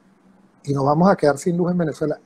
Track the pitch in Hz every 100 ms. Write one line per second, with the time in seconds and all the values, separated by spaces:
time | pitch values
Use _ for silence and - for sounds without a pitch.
0 | _ _ _ _ _ _ 139 139 139 151
1 | 190 190 147 139 185 170 175 180 156 -
2 | 147 -